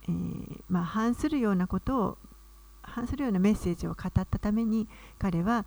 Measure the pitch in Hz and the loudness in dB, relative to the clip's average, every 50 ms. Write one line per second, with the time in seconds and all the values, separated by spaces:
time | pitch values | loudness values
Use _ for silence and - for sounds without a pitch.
0 | - - 170 175 175 170 - - - - - - - - 180 175 175 160 196 214 | -4 -4 -2 -2 -2 -4 -6 -6 -8 -10 -12 -12 -6 -2 -2 -2 -2 -2 -2 0
1 | 220 240 247 - - 302 311 269 226 208 196 180 180 - - 185 - - 269 247 | 0 0 0 0 0 0 0 2 2 2 2 2 2 0 0 -2 0 0 0 2
2 | 190 - - - - - - - - - - - - - - - - - - 240 | 2 0 -2 -6 -16 -20 -20 -20 -20 -20 -20 -20 -20 -20 -20 -20 -18 -10 -8 -6
3 | 240 - 269 277 277 240 196 180 185 208 214 - - 180 170 - - 165 160 - | -4 -4 -2 -2 0 0 2 4 6 4 4 4 0 -2 -2 -2 -4 -6 -6 -4
4 | - 180 - 185 185 - - - - 208 208 226 233 220 220 220 214 - - - | -6 0 0 0 0 2 -2 -2 0 0 0 2 2 2 2 0 0 -2 -8 -20
5 | - - - - - 190 175 165 175 214 240 233 233 | -20 -18 -8 -4 -2 0 0 2 2 2 2 0 0